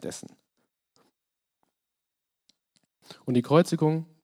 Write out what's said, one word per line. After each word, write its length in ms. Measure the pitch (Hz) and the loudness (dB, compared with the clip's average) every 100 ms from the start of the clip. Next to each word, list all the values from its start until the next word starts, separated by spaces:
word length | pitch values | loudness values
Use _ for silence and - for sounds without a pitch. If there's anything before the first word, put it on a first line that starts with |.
dessen. 280 | - - - - _ _ _ _ _ _ _ _ _ _ _ _ _ _ _ _ _ _ _ _ _ _ _ _ _ _ - - - | -14 -14 -18 -20 _ _ _ _ _ _ _ _ _ _ _ _ _ _ _ _ _ _ _ _ _ _ _ _ _ _ -20 -14 -2
Und 100 | 123 | 0
die 60 | |
Kreuzigung, 640 | 117 151 180 165 156 160 160 _ | 4 4 4 2 0 0 -6 _